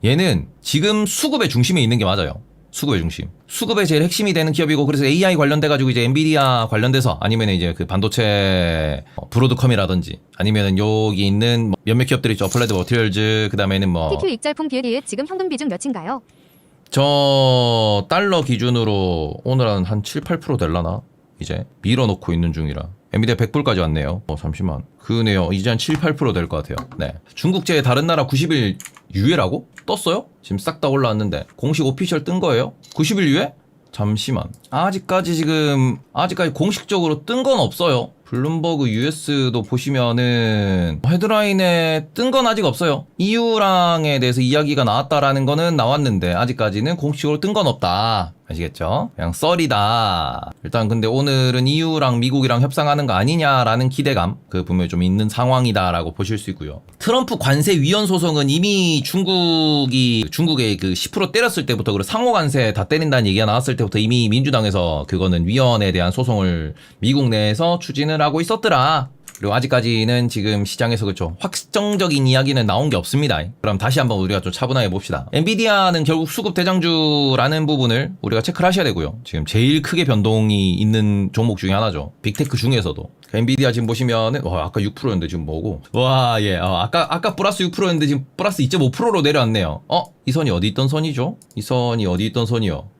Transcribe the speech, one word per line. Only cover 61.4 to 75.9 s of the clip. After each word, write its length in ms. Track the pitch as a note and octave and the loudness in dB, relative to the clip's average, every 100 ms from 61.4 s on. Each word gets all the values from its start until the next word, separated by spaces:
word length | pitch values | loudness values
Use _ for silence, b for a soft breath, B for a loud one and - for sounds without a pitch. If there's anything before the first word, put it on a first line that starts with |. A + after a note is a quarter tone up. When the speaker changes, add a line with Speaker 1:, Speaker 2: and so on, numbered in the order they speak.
| A#3+ A#3 | 0 -2
Speaker 1:
때부터, 280 | C3+ A#2 - | -2 -2 0
그리고 100 | G2+ | -2
상호 300 | G2 A3 B3 | -2 0 2
관세 400 | A3 D3+ C#3 A2+ | 2 2 0 0
다 100 | G#2 | 0
때린다는 420 | G2 D#3 D#3 C3 G#2+ | 0 0 2 2 2
얘기가 200 | F#2+ A2 | 2 2
나왔을 300 | A2 C3 B2 | 2 0 -2
때부터 220 | A2 G#2+ | 0 0
이미 300 | A2 B2 A#2 | 2 2 2
민주당에서 760 | A2+ C3+ B2+ G#2+ F#2+ F2 D2+ C#2 | 2 2 2 2 2 0 -2 -2
그거는 380 | F#2 F#2 F2 E2+ | 0 2 2 2
위헌에 460 | A#2+ B2+ A#2 G2+ | 2 4 4 2
대한 200 | F2+ F2 | 2 0
소송을 640 | F#2 B2 G#2+ F#2+ E2+ D2+ D2+ B B | 0 0 0 0 0 -4 -10 B B
미국 300 | A2 C#3 C3 | 0 2 2
내에서 480 | A2 G#2+ G#2+ E3+ E3+ | 2 0 0 0 -2
추진을 420 | - C3+ D3 D#3 | -4 -4 -2 0
하고 200 | D3+ D3 | 0 0
있었더라. 680 | E3+ A3 A3 D3 C3+ D#3 C3+ - - - | -2 -2 2 2 4 2 -2 -10 -20 -8
그리고 160 | G2+ | -2
아직까지는 760 | A2 B2 C3 A2+ A2+ A2 B2 A#2+ | 0 2 0 2 0 2 2 0
지금 360 | A#2 G#2 G#2 | -2 -2 0
시장에서, 400 | G2 - A#2 A#2 G2+ | -2 -2 -2 0 -2
그쵸, 300 | F#2 E2+ E2+ | -2 -6 -6
확정적인 840 | F#3 - - A3 G#3 G3+ F#3 C#3+ C3 | -8 -8 -4 -2 0 0 0 2 2
이야기는 360 | C3 C3+ C3 G#2+ | 2 2 2 2
나온 220 | G2 D3+ | 2 0
게 80 | G#2 | 0
없습니다. 460 | F2 C3+ D3+ E2 E2 - | 0 0 0 -2 -4 -6
그럼 180 | G#2+ G2 | -2 0
다시 200 | A2 B2+ | 0 0
한번 200 | B2+ G#2 | 0 0
우리가 200 | F#2 G2+ | 0 0
좀 120 | F#2 | -2
차분하게 380 | - B2 C3 G#2+ | -4 -2 0 0
봅시다. 360 | F#2 - C2+ C2+ | -2 -4 -8 -4
엔비디아는 720 | - E3 A3 A3+ G3+ F#3+ | -2 0 0 2 4 2